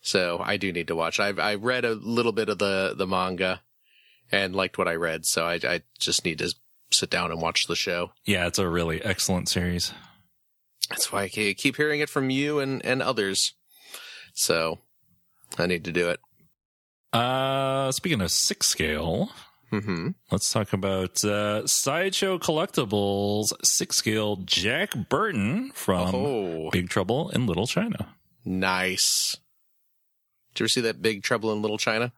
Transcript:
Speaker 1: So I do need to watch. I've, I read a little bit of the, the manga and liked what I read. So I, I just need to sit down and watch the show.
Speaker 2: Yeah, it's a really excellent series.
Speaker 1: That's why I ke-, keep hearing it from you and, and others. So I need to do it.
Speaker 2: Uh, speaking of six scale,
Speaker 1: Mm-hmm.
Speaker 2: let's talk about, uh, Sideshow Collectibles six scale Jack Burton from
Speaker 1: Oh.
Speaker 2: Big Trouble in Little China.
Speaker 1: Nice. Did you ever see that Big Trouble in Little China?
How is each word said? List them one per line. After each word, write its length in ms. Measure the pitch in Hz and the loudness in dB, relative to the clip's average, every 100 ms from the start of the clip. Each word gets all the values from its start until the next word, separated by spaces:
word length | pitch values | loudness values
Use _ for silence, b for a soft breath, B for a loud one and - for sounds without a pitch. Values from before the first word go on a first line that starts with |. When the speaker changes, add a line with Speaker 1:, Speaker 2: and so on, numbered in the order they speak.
Speaker 1:
So 380 | - 98 90 85 | 0 0 2 -2
I 140 | - 101 | -2 -2
do 140 | 95 | -2
need 160 | 87 85 | -2 -2
to 60 | 82 | -2
watch. 240 | 82 - | 0 0
I've, 200 | 101 98 | -2 0
I 160 | 90 104 | -2 0
read 280 | 113 127 | 0 0
a 120 | 120 110 | 0 -2
little 360 | 101 117 117 | -2 0 2
bit 180 | 104 107 | 0 -2
of 100 | 95 | 0
the, 340 | 101 98 95 - | 2 2 0 0
the 120 | 95 | 0
manga 540 | 95 92 90 92 92 _ _ b b b b b | 0 0 0 -2 -2 _ _ b b b b b
and 240 | 101 98 95 | 0 0 0
liked 220 | 95 - | -2 0
what 100 | 87 | 0
I 60 | 82 | 2
read. 300 | 85 80 78 | -2 -2 0
So 200 | - 82 | 0 0
I, 120 | 85 | 0
I 180 | 65 85 - _ | 0 -2 -4 _
just 260 | - 87 90 | -2 0 0
need 120 | 78 | -2
to 140 | - - _ _ _ | -4 -6 _ _ _
sit 180 | - - | 0 2
down 220 | 92 87 | 0 0
and 100 | 82 | 0
watch 240 | 82 - - | 0 0 -2
the 100 | 87 | -2
show. 360 | - 87 87 _ | 0 -2 -4 _
Speaker 2:
Yeah, 220 | - 98 87 | 0 2 2
it's 140 | - | 2
a 100 | 92 | 2
really 320 | 85 85 80 | 2 0 0
excellent 460 | 104 95 - 92 90 | -2 -2 0 0 0
series. 440 | 92 87 87 - B B B B _ _ _ _ _ - | 0 0 0 -2 B B B B _ _ _ _ _ -6
Speaker 1:
That's 220 | - - | -2 -2
why 120 | 104 | -2
I 60 | 98 | -4
ke-, 280 | 107 104 98 | 0 0 2
keep 200 | 143 127 | 0 0
hearing 240 | 151 147 | -2 0
it 80 | 147 | -2
from 200 | - 131 | 0 0
you 300 | 131 147 151 | 0 0 0
and, 260 | 135 131 - | -2 -4 -2
and 160 | 131 | 0
others. 520 | 123 120 98 95 - - _ B B B B B B | 0 0 0 0 -2 -4 _ B B B B B B
So 460 | - - 82 80 85 _ _ _ _ _ _ _ - | -4 2 2 2 -4 _ _ _ _ _ _ _ -2
I 80 | 87 | 0
need 200 | 87 82 | 0 -2
to 60 | |
do 180 | 82 87 | 0 0
it. 100 | - _ _ _ _ _ _ _ _ _ | -2 _ _ _ _ _ _ _ _ _
Speaker 2:
Uh, 800 | 113 120 131 135 135 135 135 135 | 0 2 0 0 0 0 0 0
speaking 300 | 131 185 139 | -2 0 0
of 100 | 87 | 2
six 360 | - - 202 - | 2 0 2 0
scale, 640 | - - 76 80 95 190 B B B _ | 0 0 0 0 0 -2 B B B _
Speaker 1:
Mm-hmm. 380 | 107 101 87 98 190 _ | -4 -2 -2 -4 -6 _
Speaker 2:
let's 220 | 98 - | -2 0
talk 180 | 117 101 | 0 0
about, 520 | 101 98 95 92 - 104 | 0 0 0 -2 0 0
uh, 400 | 104 104 107 - | 2 0 0 0
Sideshow 720 | - - 151 190 190 196 185 | 0 2 0 0 0 0 0
Collectibles 1120 | - 156 185 - 117 104 101 101 101 104 107 - | 2 2 2 0 2 2 2 2 2 2 0 2
six 340 | - - 175 - | 2 2 0 0
scale 380 | - 110 107 104 90 | 2 2 0 -2 0
Jack 460 | - 101 139 202 143 92 | 0 2 0 0 -2 0
Burton 600 | 139 214 143 101 180 269 | 0 2 2 2 0 -4
from 400 | - - 92 90 | -6 0 2 2
Speaker 1:
Oh. 560 | 92 143 123 95 82 78 | 2 0 0 -2 -2 0
Speaker 2:
Big 160 | 90 90 | 0 0
Trouble 420 | - 92 123 170 | 0 0 0 0
in 160 | - 123 | 0 0
Little 180 | 85 113 | 0 0
China. 500 | - 226 - - - _ _ - | 0 -2 -4 -8 -12 _ _ -4
Speaker 1:
Nice. 880 | 92 95 92 92 95 - - - - _ _ _ _ _ _ _ _ _ _ _ | 0 2 2 0 0 0 2 -2 -4 _ _ _ _ _ _ _ _ _ _ _
Did 60 | - | -4
you 40 | 113 | 0
ever 40 | |
see 120 | - | 2
that 200 | 113 - | 0 0
Big 220 | 113 104 | 0 0
Trouble 280 | - 120 110 | 0 0 0
in 100 | 107 | 0
Little 180 | 107 107 | -2 0
China? 340 | - 110 123 | 0 2 0